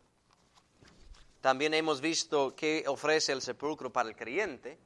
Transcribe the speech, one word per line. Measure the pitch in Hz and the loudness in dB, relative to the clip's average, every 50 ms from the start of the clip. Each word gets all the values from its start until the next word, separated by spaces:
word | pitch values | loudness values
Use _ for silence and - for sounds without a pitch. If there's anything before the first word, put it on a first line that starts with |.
| _ _ _ _ _ _ _ _ _ _ _ _ _ _ _ _ - - - - - - - - - - _ _ | _ _ _ _ _ _ _ _ _ _ _ _ _ _ _ _ -20 -20 -20 -20 -20 -20 -20 -20 -20 -20 _ _
También | - 135 131 131 147 156 156 | 2 2 4 4 2 2 2
hemos | 156 160 160 151 127 | 2 2 2 0 0
visto | 139 165 160 - - - 156 143 135 127 - | 0 -2 -2 -2 -2 0 2 2 2 0 -2
qué | - 160 156 156 156 - 139 | -2 0 0 0 0 0 -2
ofrece | 135 - - 147 156 160 151 - | -2 0 2 2 2 4 2 0
el | 139 131 | 0 -2
sepulcro | - 127 120 - 139 147 156 143 131 127 | -4 -6 -6 -4 -4 -6 -4 -6 -6 -4
para | - 131 117 113 | -2 -2 -2 -2
el | 104 | -4
creyente. | - - 110 131 185 220 185 135 110 - 120 156 - _ | -10 -8 -6 -4 -2 -2 -4 -6 -10 -14 -16 -16 -18 _